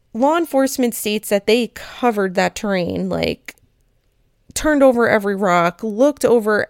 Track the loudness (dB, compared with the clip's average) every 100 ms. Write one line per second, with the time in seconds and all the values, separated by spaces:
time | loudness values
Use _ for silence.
0 | _ -2 0 0 0 0 0 0 -4 -4
1 | -4 -4 -2 -2 2 0 0 -8 -18 -4
2 | -2 0 -2 0 -2 -2 -4 -2 -2 -4
3 | -4 -4 -6 -8 -12 -20 _ _ _ _
4 | _ _ _ _ _ -4 0 4 4 4
5 | 2 2 0 -2 2 2 2 -2 -6 0
6 | 0 2 2 2 2 -2